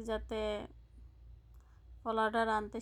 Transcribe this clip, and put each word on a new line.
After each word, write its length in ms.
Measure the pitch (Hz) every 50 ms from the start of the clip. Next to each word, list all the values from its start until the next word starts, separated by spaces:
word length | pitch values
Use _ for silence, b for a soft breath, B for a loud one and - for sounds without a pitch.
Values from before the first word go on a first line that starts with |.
| 220 226
যাতে 320 | 220 214 - - 226 214 214 214 208 208 226 - - - - - - - - - - - - - - - - - - b b b b b b - - -
পোলাওটা 400 | - 233 220 220 220 220 220 226 226 226
রাঁধতে 300 | 220 214 214 208 - 226